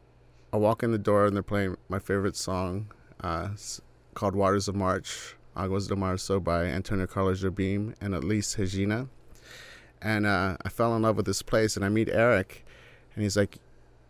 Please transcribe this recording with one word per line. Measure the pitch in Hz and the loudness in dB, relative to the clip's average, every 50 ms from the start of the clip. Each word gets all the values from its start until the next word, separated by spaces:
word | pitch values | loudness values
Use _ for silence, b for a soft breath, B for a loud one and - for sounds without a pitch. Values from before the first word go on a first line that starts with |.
| - _ _ - - - - - - - | -20 _ _ -20 -20 -20 -20 -20 -12 -4
I | - | 0
walk | 110 104 107 113 - | 2 4 4 2 2
in | 123 117 | 0 0
the | 113 107 | 0 2
door, | 95 107 104 101 101 | 2 4 4 6 6
and | 104 98 | 4 4
they're | 101 92 | 0 -2
playing | - 104 101 98 92 87 - - - | 0 0 0 0 0 -4 -6 -8 -6
my | 92 98 | -6 -6
favorite | - - 98 98 95 101 - | -2 0 0 0 0 -2 -4
song, | - - - 95 92 92 90 90 101 107 104 - - - - - - | -4 -6 -4 -2 -2 -2 -2 -4 -6 -8 -10 -14 -20 -20 -20 -18 -10
uh, | - 87 82 82 85 98 104 | -6 -4 -4 -4 -4 -6 -8
s-, | 104 - - - - - - _ _ _ _ - | -10 -10 -12 -14 -14 -14 -20 _ _ _ _ -8
called | - 107 101 95 | -2 -2 0 2
Waters | 98 98 95 98 101 98 101 | 2 4 4 4 2 2 0
of | 92 | -2
March, | 101 95 92 92 95 - - - - - - - - - - - | 0 0 0 0 -2 -4 -8 -12 -12 -12 -16 -18 -20 -20 -14 -8
Aguas | - 98 95 95 101 98 | -6 -4 -2 -2 -2 -2
de | - 101 | -2 -2
Marzo | 98 95 92 92 92 - - 98 98 | -2 0 0 -2 -2 -2 -2 -2 0
by | 85 85 85 85 87 | 0 0 0 0 0
Antonio | 90 69 92 95 - 107 95 92 | 0 -2 -4 -4 -2 -2 -2 -2
Carlos | - - 101 95 95 95 95 | -2 -2 0 0 0 0 0
Jobim | 98 95 90 101 92 95 101 101 104 110 - - | -2 -4 -2 0 -2 0 0 -2 -4 -6 -8 -8
and | - 101 98 | -6 -4 -4
Elise | 80 65 92 107 104 101 - - - | -2 -2 0 0 0 0 -2 -2 -2
Regina. | 98 92 98 98 98 101 110 117 131 131 - - - - - B B B B B B B B B B B B - | -2 -2 0 0 0 0 0 -2 -4 -8 -12 -20 -20 -20 -20 B B B B B B B B B B B B -8
And, | - 107 110 104 104 | -4 -2 0 2 2
uh, | 104 101 90 95 95 90 - - | 4 4 4 2 0 -2 -2 -6
I | - | -8
fell | - - 117 117 117 | -2 0 2 2 2
in | 113 | 4
love | 110 110 104 | 4 4 2
with | 104 101 | 2 0
this | - 98 - | 0 -2 -4
place, | - - - 113 110 110 - | -2 0 2 2 2 2 0
and | 98 98 | 0 0
I | 98 | 2
meet | 104 110 110 - | 2 2 2 2
Eric, | - 107 113 123 117 92 95 - - - - B B B B B B B B B - | 4 4 4 6 4 4 2 -2 -8 -20 -20 B B B B B B B B B -6
and | - | -2
he's | 104 101 95 | -2 0 2
like, | 104 101 - - - - - - - - _ - - - | 2 2 0 -2 -12 -20 -20 -20 -20 -20 _ -20 -20 -18